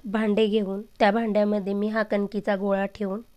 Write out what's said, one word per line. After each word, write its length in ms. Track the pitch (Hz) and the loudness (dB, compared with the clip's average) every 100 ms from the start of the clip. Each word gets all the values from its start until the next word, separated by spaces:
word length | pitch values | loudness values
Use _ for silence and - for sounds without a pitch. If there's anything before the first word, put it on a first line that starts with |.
भांडे 420 | 214 214 220 208 220 | -6 -2 2 2 2
घेऊन 360 | 214 190 196 220 - | 2 0 -4 -8 2
त्या 120 | 214 | 2
भांड्यामध्ये 600 | 220 226 202 208 208 190 | 4 0 2 2 0 -2
मी 160 | 202 214 | -2 -2
हा 140 | 220 | -2
कणकीचा 540 | 214 208 196 208 196 196 | 0 0 -2 -2 -2 -2
गोळा 300 | 196 196 196 | 0 0 -2
ठेवून 340 | - 196 202 - | -4 -6 -6 -10